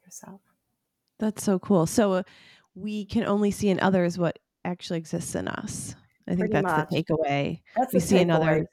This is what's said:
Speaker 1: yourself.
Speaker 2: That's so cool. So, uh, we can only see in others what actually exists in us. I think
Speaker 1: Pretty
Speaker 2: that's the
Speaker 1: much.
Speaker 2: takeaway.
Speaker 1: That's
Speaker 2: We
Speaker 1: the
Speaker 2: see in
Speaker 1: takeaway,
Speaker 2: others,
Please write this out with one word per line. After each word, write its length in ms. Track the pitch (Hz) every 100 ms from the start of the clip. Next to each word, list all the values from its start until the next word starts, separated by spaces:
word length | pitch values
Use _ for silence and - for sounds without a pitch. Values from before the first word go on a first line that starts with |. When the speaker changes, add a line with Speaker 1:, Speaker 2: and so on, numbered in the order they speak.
| 180
Speaker 1:
yourself. 360 | - - 196 _ _ _ _ _ _ _ -
Speaker 2:
That's 240 | 214 -
so 160 | - 185
cool. 260 | - 190 165
So, 280 | - 202
uh, 100 | 185 190 - - - _ 185
we 300 | 208 214 196
can 180 | 233 -
only 260 | 202 208
see 180 | 196 208
in 100 | 185
others 380 | 196 185 175 175
what 220 | 170 - _ _ 180
actually 320 | 180 - 170
exists 380 | 160 170 - -
in 120 | 90
us. 480 | - 214 - - - _ _ -
I 40 |
think 200 | 180 175
Speaker 1:
Pretty 20 |
Speaker 2:
that's 360 | 151 180 156 156
the 80 | 160
Speaker 1:
much. 80 | 160
Speaker 2:
takeaway. 560 | 160 147 143 143 165 _ 220
Speaker 1:
That's 180 | 262
Speaker 2:
We 60 | 180
Speaker 1:
the 60 | -
Speaker 2:
see 120 | 190
in 100 | 175
Speaker 1:
takeaway, 60 | 160
Speaker 2:
others, 320 | 160 156 165